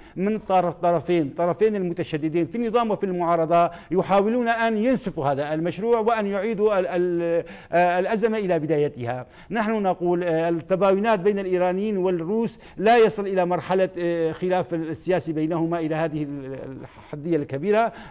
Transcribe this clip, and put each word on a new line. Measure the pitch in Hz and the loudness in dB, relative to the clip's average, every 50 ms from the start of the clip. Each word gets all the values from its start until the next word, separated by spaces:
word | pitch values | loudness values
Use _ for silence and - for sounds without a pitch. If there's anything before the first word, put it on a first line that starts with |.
| - - - | -14 -12 -6
من | 160 185 202 220 208 | -2 -2 -2 -2 -2
طرف، | - - 190 185 175 175 156 | -2 2 2 2 2 2 0
طرفين، | - 180 175 175 160 131 - 180 170 | 0 2 2 2 2 2 0 0 0
طرفين | 151 135 123 - 170 175 165 - 208 220 208 | 0 0 -2 -2 0 0 2 2 2 2 2
المتشددين | 202 185 175 165 - 170 - - 151 147 160 151 170 165 | 0 -2 -2 -4 -4 -4 -4 -4 -4 -2 -2 0 0 -2
في | 156 175 | -2 -2
النظام | 233 240 226 202 240 233 220 | -4 -2 0 0 0 0 0
وفي | 202 - - | -2 -2 -2
المعارضة | 196 180 175 175 165 170 165 165 151 170 170 175 170 - - - - | -2 -2 -2 0 0 2 2 2 4 4 4 4 2 0 -6 -8 -4
يحاولون | 160 185 170 - 185 202 190 220 233 247 240 233 | -2 -2 0 2 2 2 4 2 2 0 0 0
أن | 233 226 226 226 220 | 0 0 0 0 0
ينسفوا | 208 214 254 262 - - 190 - 165 135 | 2 2 2 0 0 -2 -4 -6 -2 -2
هذا | 139 143 131 147 147 156 | 0 0 0 -2 -2 -2
المشروع | 156 165 170 - 170 208 233 240 226 | -2 -2 -2 -4 -2 0 2 2 2
وأن | 214 226 233 220 208 | 2 2 0 0 0
يعيدوا | 202 196 196 185 226 226 190 208 214 208 190 | -2 -2 -2 -2 -2 0 0 2 2 2 2
ال-، | - | 0
ال-، | - 185 175 180 180 175 170 170 170 170 170 - - - - - - | 0 0 0 0 0 0 0 0 0 0 0 -2 -4 -10 -20 -6 0
آه، | - 170 180 175 175 180 | 2 4 4 4 2 2
الأزمة | 185 185 226 208 214 226 220 220 | 0 0 0 0 0 0 0 0
إلى | 208 180 175 165 | 0 0 0 0
بدايتها. | 147 156 160 147 147 143 - 123 120 117 127 127 123 - - - - - | 0 0 2 2 2 0 -2 -4 -6 -6 -6 -6 -10 -14 -18 -20 -12 -6
نحن | 185 233 214 214 226 214 | -4 -2 -2 0 0 0
نقول، | 202 185 175 - 175 175 180 175 180 | 0 0 0 0 0 0 0 0 0
آه، | 175 160 160 165 170 | 0 0 2 2 0
التباينات | 170 165 - - 190 175 202 196 190 196 208 233 220 190 | 0 -2 -2 -2 0 2 4 4 4 4 2 2 2 2
بين | 170 208 208 196 | 2 2 0 0
الإيرانيين | 196 185 180 180 180 180 180 190 208 220 208 | 0 0 0 2 2 2 0 0 -2 -2 0
والروس | 190 180 190 185 170 165 165 214 226 233 - - - - - - | 0 0 0 0 0 -2 -2 -2 -2 -2 -2 -6 -10 -20 -14 -6
لا | - 185 214 240 240 | 0 4 4 6 6
يصل | 220 208 220 - 202 | 6 4 2 0 -4
إلى | 190 196 185 180 | -2 0 0 0
مرحلة، | 175 175 165 - - 185 190 190 185 185 175 | 2 0 -2 -2 0 0 2 0 0 -2 -2
آه، | 175 170 170 170 165 160 | -2 -2 0 0 0 -2
خلاف | 170 - 180 180 180 180 175 - 175 | -2 -2 -2 0 0 0 0 -2 -4
السياسي | 165 160 156 160 147 - 175 185 170 - 165 | -4 -4 -4 -8 -6 -2 0 0 0 0 -2
بينهما | 160 156 156 156 175 160 165 165 170 170 | -2 -2 -2 0 0 0 0 0 -2 -2
إلى | 165 151 156 | -2 -2 -2
هذه | 156 165 165 143 151 | -2 -2 -2 -2 -4
ال-، | 151 139 143 143 135 131 135 127 - 135 131 123 | -6 -6 -8 -8 -10 -10 -10 -10 -12 -12 -14 -14
الحدية | 131 - - - - - - 147 143 175 170 | -16 -18 -18 -20 -16 -14 -12 -8 -4 -2 0
الكبيرة. | 151 143 - 131 139 151 202 208 214 233 214 - - - - | 0 0 -2 -6 -2 0 2 2 2 2 0 -2 -8 -16 -8